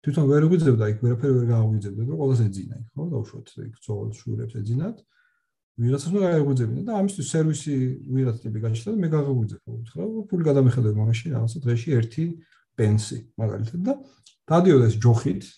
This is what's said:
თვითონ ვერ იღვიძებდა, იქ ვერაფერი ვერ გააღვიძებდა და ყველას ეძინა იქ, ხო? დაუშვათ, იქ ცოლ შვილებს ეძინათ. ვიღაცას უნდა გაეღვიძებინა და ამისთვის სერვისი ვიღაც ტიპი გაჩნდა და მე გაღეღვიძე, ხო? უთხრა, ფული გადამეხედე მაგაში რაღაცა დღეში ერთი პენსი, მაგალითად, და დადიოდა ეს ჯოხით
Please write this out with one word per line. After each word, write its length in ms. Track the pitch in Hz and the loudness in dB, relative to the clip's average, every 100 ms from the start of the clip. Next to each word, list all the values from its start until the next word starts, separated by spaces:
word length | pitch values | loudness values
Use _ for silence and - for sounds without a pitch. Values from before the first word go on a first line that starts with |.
| - | -2
თვითონ 200 | 143 139 | 2 4
ვერ 160 | 147 | 4
იღვიძებდა, 420 | 160 180 156 113 107 | 4 4 4 4 2
იქ 120 | 110 | 0
ვერაფერი 360 | 120 120 143 | 0 0 2
ვერ 120 | 127 117 | 2 2
გააღვიძებდა 580 | 117 110 107 98 101 | 2 2 0 -4 -6
და 100 | 120 | -6
ყველას 260 | 160 139 127 | -2 0 2
ეძინა 340 | 104 95 92 - | 2 -2 -12 -12
იქ, 120 | - | -12
ხო? 160 | - 165 | -10 -6
დაუშვათ, 420 | 160 - - - - | -6 -8 -12 -20 -16
იქ 160 | 113 - | -16 -16
ცოლ 300 | - 104 110 | -10 -8 -8
შვილებს 460 | 110 - 110 113 117 | -10 -8 -8 -8 -8
ეძინათ. 420 | 107 123 180 233 _ _ _ _ _ _ _ - | -4 -4 -4 -8 _ _ _ _ _ _ _ -2
ვიღაცას 320 | 117 139 165 | 0 0 0
უნდა 120 | 196 | 0
გაეღვიძებინა 600 | 190 165 143 131 110 127 | 2 2 2 0 0 -2
და 100 | 202 | -4
ამისთვის 340 | 208 196 - - | -2 -2 -2 -4
სერვისი 480 | 160 156 151 - 139 127 131 | 0 0 -2 -4 -2 -2 -6
ვიღაც 340 | - 131 127 113 | -4 -2 -2 -2
ტიპი 220 | 113 107 | -6 -6
გაჩნდა 280 | 113 113 - | -4 -4 -4
და 100 | 220 | -2
მე 80 | 165 | 0
გაღეღვიძე, 480 | 151 143 127 110 - | 0 0 0 -2 -6
ხო? 140 | - | -12
უთხრა, 320 | 117 117 156 196 220 | -12 -12 -8 -8 -8
ფული 220 | 208 185 160 | -6 -2 2
გადამეხედე 440 | 139 131 127 107 | 4 4 4 0
მაგაში 340 | 107 110 113 165 | 2 0 0 -2
რაღაცა 300 | 123 113 - | -4 -4 -2
დღეში 300 | 120 117 165 | -2 -2 0
ერთი 320 | 127 110 - 165 165 _ _ _ - | 0 0 -2 -4 -6 _ _ _ -2
პენსი, 400 | 107 107 - - - | 2 2 0 -10 -14
მაგალითად, 480 | - 110 101 110 170 | -6 -4 -4 -6 -4
და 140 | 202 277 - _ _ _ - | -4 -4 -8 _ _ _ 2
დადიოდა 360 | 165 185 139 117 | 4 6 6 6
ეს 100 | 107 | 4
ჯოხით 460 | 120 113 156 190 - | 4 4 2 -4 -8